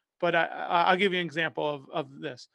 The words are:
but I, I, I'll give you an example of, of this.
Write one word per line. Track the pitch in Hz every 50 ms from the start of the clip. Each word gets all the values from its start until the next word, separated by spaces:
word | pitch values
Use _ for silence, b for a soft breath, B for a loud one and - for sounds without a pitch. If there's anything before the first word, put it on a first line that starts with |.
| b b _ -
but | 175 170 165
I, | 165 165
I, | - - - - - - 170 170
I'll | - 185
give | 180 202 190 180
you | 180
an | 175
example | 160 139 165 165 156 - 160 151 147
of, | 147 139 135 - -
of | 165 143 135 139 151
this. | 160 143 123 - - _ _